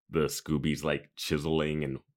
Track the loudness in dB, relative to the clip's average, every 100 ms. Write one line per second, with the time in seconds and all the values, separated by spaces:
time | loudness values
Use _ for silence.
0 | _ 0 2 0 -2 0 0 0 0 -2
1 | -4 -10 -2 -2 2 2 2 0 -2 -6
2 | -10